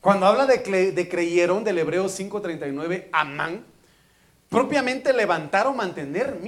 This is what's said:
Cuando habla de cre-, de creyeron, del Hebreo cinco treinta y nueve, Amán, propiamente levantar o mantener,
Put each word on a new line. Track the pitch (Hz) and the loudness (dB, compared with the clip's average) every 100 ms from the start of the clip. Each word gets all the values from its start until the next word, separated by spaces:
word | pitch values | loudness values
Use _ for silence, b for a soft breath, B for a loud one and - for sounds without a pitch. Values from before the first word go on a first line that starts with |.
Cuando | 185 196 190 | 4 4 4
habla | 226 269 | 4 4
de | 254 | 2
cre-, | 190 190 190 | 2 0 2
de | 170 175 | 0 -2
creyeron, | 170 170 175 175 190 | -2 0 2 2 2
del | 214 185 | 0 -2
Hebreo | 156 170 190 | 0 0 -2
cinco | 190 196 202 | -4 -8 -6
treinta | 180 156 147 | -6 -8 -6
y | |
nueve, | 139 165 180 180 | -6 -6 -6 -2
Amán, | 160 147 147 151 185 - _ b b b b b b _ | 0 0 -2 -6 -6 -14 _ b b b b b b _
propiamente | 220 269 285 254 262 294 | 0 2 0 0 -2 2
levantar | 247 202 165 151 190 240 | 2 2 0 0 0 0
o | |
mantener, | 269 196 165 143 160 269 175 | 0 -4 -6 -6 -4 -4 -4